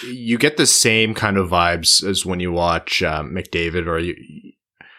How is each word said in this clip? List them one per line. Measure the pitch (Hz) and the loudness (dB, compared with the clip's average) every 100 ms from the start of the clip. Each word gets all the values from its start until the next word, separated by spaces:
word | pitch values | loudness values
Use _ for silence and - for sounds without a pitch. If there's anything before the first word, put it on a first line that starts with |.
you | 123 123 117 117 | -8 -8 -2 2
get | 147 151 | 2 2
the | 135 | 2
same | - 117 110 110 | 4 4 4 2
kind | 110 107 98 | 0 0 0
of | 87 | 2
vibes | 90 87 85 80 - 78 | 2 2 2 2 2 2
as | 92 90 | -2 -2
when | 90 | -4
you | 90 | -2
watch, | 87 85 85 - - | 0 0 0 -2 -2
uh, | 87 78 | -2 -2
McDavid | 73 90 - 85 85 87 85 | -4 -8 -4 -4 -2 -2 -2
or | 82 | -2
you, | 87 - - 76 - _ _ _ - | -4 -8 -14 -20 -20 _ _ _ -20